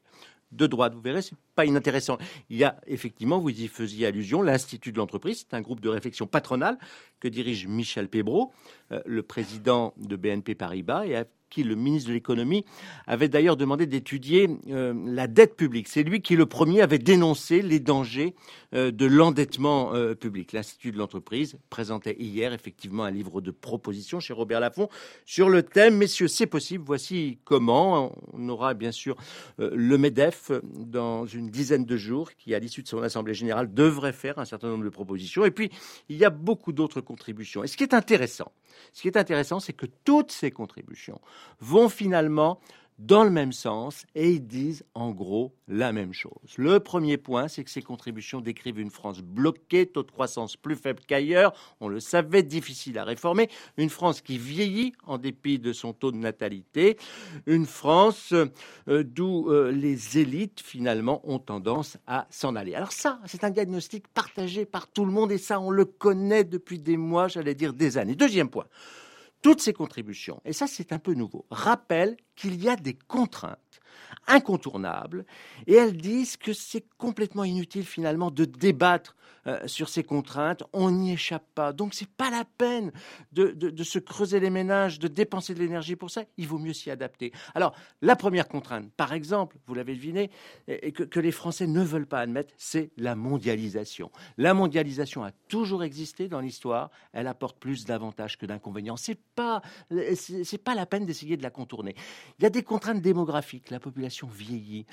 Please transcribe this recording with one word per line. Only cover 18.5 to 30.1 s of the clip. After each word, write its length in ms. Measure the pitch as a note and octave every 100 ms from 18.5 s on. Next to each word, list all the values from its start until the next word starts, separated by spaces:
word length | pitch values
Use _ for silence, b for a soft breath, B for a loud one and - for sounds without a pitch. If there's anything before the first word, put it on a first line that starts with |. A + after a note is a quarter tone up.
| B B
euh, 160 | B2+ B2+
de 160 | A2+ C3+
l'endettement, 880 | C#3+ E3 C#3+ C#3 C3 C#3+ C#3+ B2
euh, 200 | A#2+ A#2
public. 380 | A2+ A2+ G2 F2
L'Institut 400 | A2 G#2+ - A#2+
de 60 | G#2+
l'entreprise 600 | G2+ F#2+ - A#2+ D3 - _
présentait 460 | - G#2+ A2 A2+ G#2
hier 340 | A2+ G#2 A#2+
effectivement 520 | A#2 A2+ - G2 G#2+
un 60 | G2+
livre 300 | G2 F#2 F#2
de 100 | F#2
propositions 720 | - - A2+ G#2 G2+ G2 F3
chez 140 | -
Robert 260 | A2+ G#2+ A2+
Laffont 300 | A#2+ F3+ G#3 B B B
sur 240 | - - F#3+
le 140 | F3+
thème. 340 | E3+ G3+ A3+ G#3
Messieurs, 320 | G3+ - E3+
c'est 180 | - A3+
possible, 380 | D#3 - F3+ C#3
voici 520 | C#3 - F3+ D3 A#2+
comment. 680 | - C#3 A#2 C3 F#3+ D#3+ B2+ - -
On 120 | - A#2+
aura 240 | A2+ C3
bien 180 | A2 A2+
sûr, 240 | A2 C3 B2+ B B B -
euh, 120 | A2
le 220 | A#2+ A#2+ C#3
medef 560 | C#3+